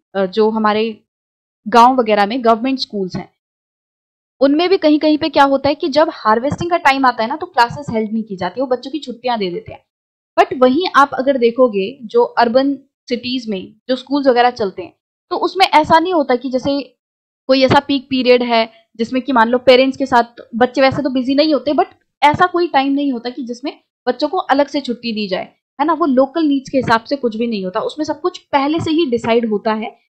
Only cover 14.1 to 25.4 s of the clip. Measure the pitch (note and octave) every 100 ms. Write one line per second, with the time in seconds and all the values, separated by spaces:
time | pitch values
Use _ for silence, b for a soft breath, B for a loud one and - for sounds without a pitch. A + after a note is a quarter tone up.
14.1 | C#4+ C4+ A#3+ B3 B3 G3+ F#3 F3 _ _
15.1 | _ _ F4 F#4 F#4 F#4+ D4+ D4+ E4 E4+
16.1 | F4 C#4 B3 C4 B3+ C4 C#4+ - _ _
17.1 | _ _ _ - C4+ C4 C#4+ C#4 C#4 C4+
18.1 | B3+ B3 B3 A#3+ A#3 A3+ b b G#3+ A3+
19.1 | B3+ B3+ B3+ A3+ B3 B3 B3 C4+ C4 C4+
20.1 | B3 A#3 - - A3+ B3 C#4+ C4+ C4 C#4
21.1 | B3+ B3 C#4 D#4 C#4 C#4+ D4+ G4 _ _
22.1 | _ C#4+ D4 F4+ F4 F4 C#4 C#4 C#4 C#4+
23.1 | A#3+ B3 B3+ A#3 A#3+ D4 - _ _ -
24.1 | B3 D4 F4+ - C#4 C#4+ D4 C4+ A#3 A#3
25.1 | G#3+ G3+ F#3